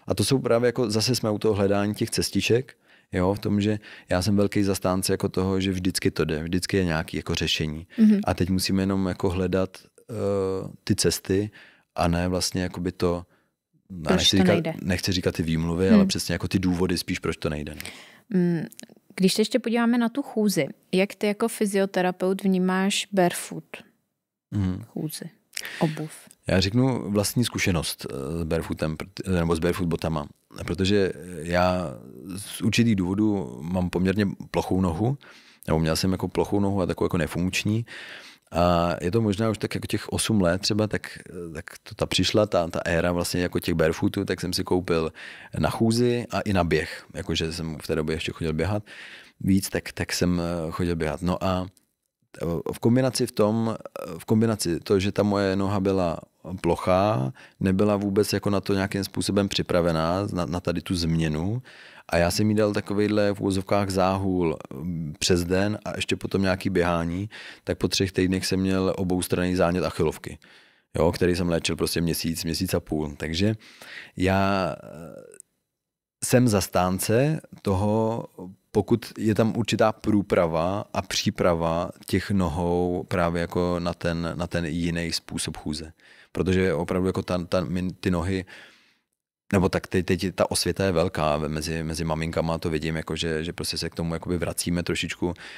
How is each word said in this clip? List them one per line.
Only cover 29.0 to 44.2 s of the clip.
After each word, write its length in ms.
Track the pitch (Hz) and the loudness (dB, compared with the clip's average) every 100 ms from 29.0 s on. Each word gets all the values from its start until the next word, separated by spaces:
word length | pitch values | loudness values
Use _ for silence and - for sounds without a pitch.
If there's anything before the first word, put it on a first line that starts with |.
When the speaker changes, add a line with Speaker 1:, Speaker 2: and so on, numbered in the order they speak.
| - - - | -8 -8 -2
Speaker 1:
nebo 220 | 92 82 82 | 0 2 2
s 20 | |
barefoot 300 | 87 85 90 | 0 0 0
botama, 380 | 82 85 80 73 - _ 50 - | -2 -2 -4 -6 -12 _ -10 -6
protože 460 | 85 95 104 95 - 85 87 | -2 2 2 2 -2 -12 -10
já 560 | 82 87 90 90 85 58 62 60 73 95 | -2 2 4 2 -2 -8 -14 -16 -12 -12
z 240 | 98 - | -10 -4
určitých 360 | - 104 117 101 | 0 4 4 4
důvodů 640 | 90 98 107 101 71 62 | 2 2 2 0 -4 -8
mám 280 | 78 92 90 | -4 -2 0
poměrně 360 | 87 92 95 101 - - | 2 2 2 0 -2 -6
plochou 300 | 85 - 92 | -2 0 2
nohu, 380 | 95 80 110 143 - - - - - | 2 2 0 -2 -8 -20 -20 -10 0
nebo 120 | 80 | 2
měl 180 | 80 80 | 2 2
jsem 160 | 95 | 0
jako 160 | 90 90 | 0 -2
plochou 320 | - 85 101 | 0 0 2
nohu 200 | 101 98 | 0 0
a 40 | 87 | 0
takovou 180 | 85 | 0
jako 140 | 90 92 | 0 0
nefunkční. 680 | 76 87 90 - 104 110 120 - - - - - _ | -2 0 -2 0 0 0 -2 -10 -16 -16 -20 -20 _
A 380 | 82 87 85 87 85 | 2 4 4 2 0
je 100 | 87 | -2
to 100 | 107 | 0
možná 300 | 110 98 113 | 2 0 0
už 80 | 101 | -2
tak 160 | 110 | -4
jako 120 | - 101 | -6 -4
těch 220 | 107 - | -6 -2
osm 320 | 107 - 113 | -2 2 4
let 200 | 90 90 | 4 2
třeba, 260 | - 104 107 | 0 0 0
tak, 320 | 92 - - - 90 85 | -2 -6 -16 -16 -12 -10
tak 100 | 73 - - | -10 -12 -16
to, 120 | - | -12
ta 120 | - - | -4 0
přišla, 400 | - 95 107 107 | 2 2 4 4
ta, 220 | 92 85 | 2 0
ta 120 | 85 | -2
éra 280 | - 82 87 | 0 2 2
vlastně 300 | 90 87 90 | 0 0 0
jako 180 | 87 87 | 0 -2
těch 140 | - | -2
barefootů, 500 | 82 80 82 98 101 | 2 2 2 -2 -2